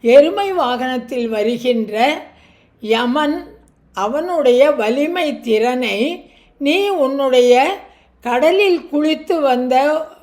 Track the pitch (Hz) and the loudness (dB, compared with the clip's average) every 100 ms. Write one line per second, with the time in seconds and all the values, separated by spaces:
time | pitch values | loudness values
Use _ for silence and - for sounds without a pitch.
0 | 233 254 302 403 403 370 254 247 254 254 | 6 6 6 2 -4 -2 -2 -2 -4 -6
1 | 240 254 233 220 214 240 247 233 214 214 | -6 -6 -4 -2 -2 -2 -2 -2 -2 0
2 | 254 320 - _ _ _ _ _ 214 226 | 0 -2 -8 _ _ _ _ _ -2 -2
3 | 240 269 302 330 349 - _ _ _ - | 0 0 -2 -4 -10 -20 _ _ _ -6
4 | 202 277 349 349 262 247 285 277 214 247 | -4 -4 -4 0 2 4 4 2 -2 -2
5 | 302 359 311 277 233 220 233 254 247 202 | -2 -2 -4 -6 -2 0 0 -2 -4 -2
6 | 262 349 - _ _ _ 277 339 403 381 | -4 -4 -14 _ _ _ -2 0 0 0
7 | 262 277 269 254 247 247 285 403 - _ | -2 -2 0 2 4 4 2 -2 -12 _
8 | _ _ 240 247 302 381 403 349 - 294 | _ _ -4 0 2 2 2 0 -2 -2
9 | 302 311 311 339 277 247 254 254 285 311 | -2 -2 -2 -2 0 0 0 0 2 -2
10 | 311 - | -6 -16